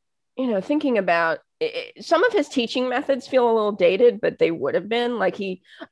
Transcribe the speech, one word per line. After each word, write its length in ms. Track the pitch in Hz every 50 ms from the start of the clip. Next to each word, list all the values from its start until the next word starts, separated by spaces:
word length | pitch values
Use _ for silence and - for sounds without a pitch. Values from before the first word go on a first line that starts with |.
| _ _ _ _ _ _ _ -
you 100 | 262 247
know, 140 | 220 190
thinking 360 | 190 - 294 302 294 277 240 208
about 420 | 190 180 170 170 165 165 156 - _ _ _ -
i-, 300 | 160 - - 170 - - - -
i-, 40 |
some 220 | 208 - 339 330 440
of 80 | 494
his 160 | - 415 294 -
teaching 400 | - 254 233 220 - 262 254 254
methods 400 | 247 254 285 - 269 254 - -
feel 180 | 269 254 240 233
a 40 | 226
little 180 | 226 214 208
dated, 500 | 208 202 180 170 185 196 240 240 202 214
but 160 | - 165 143 -
they 140 | 165 165
would 240 | 165 - 131 139 120
have 120 | - 175 208
been, 300 | 226 240 240 240 247 220
like, 180 | 190 185 185
he, 260 | - 196 190 185 - _ _ - - 294 -